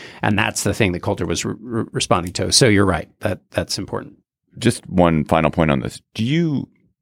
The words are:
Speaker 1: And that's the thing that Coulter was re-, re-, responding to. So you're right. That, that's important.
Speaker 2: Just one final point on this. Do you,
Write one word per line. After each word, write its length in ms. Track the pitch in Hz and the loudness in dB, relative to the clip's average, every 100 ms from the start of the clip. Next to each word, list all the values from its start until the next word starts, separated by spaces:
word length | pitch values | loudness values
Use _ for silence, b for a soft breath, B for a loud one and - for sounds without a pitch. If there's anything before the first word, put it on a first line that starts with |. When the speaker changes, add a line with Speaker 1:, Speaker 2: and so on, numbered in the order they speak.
| B B | B B
Speaker 1:
And 160 | 110 101 | -2 0
that's 260 | 110 - | 0 -2
the 100 | 104 92 | -2 0
thing 160 | 104 | 0
that 100 | 87 | -2
Coulter 240 | 110 98 87 | -4 -4 -4
was 180 | 87 | -4
re-, 120 | 113 - | -4 -8
re-, 260 | 120 113 - | -8 -6 -6
responding 420 | - - 95 87 | -4 0 0 -2
to. 180 | - 92 | -4 0
So 160 | - 127 | 4 6
you're 180 | 101 98 | 6 4
right. 240 | 82 - _ | 0 -4 _
That, 180 | - 95 _ | -6 -6 _
that's 280 | - 85 - | -6 -4 -6
important. 380 | 98 - - - _ _ _ - | -8 -8 -10 -18 _ _ _ -4
Speaker 2:
Just 280 | 117 - - | -2 -2 -2
one 360 | 90 85 80 71 | 4 4 4 2
final 240 | 82 78 | 2 2
point 220 | - 80 | 2 2
on 80 | 69 | 0
this. 220 | 53 - _ | -2 -10 _
Do 100 | - | -6
you, 460 | 113 160 170 135 - _ _ _ | -2 0 0 -2 -6 _ _ _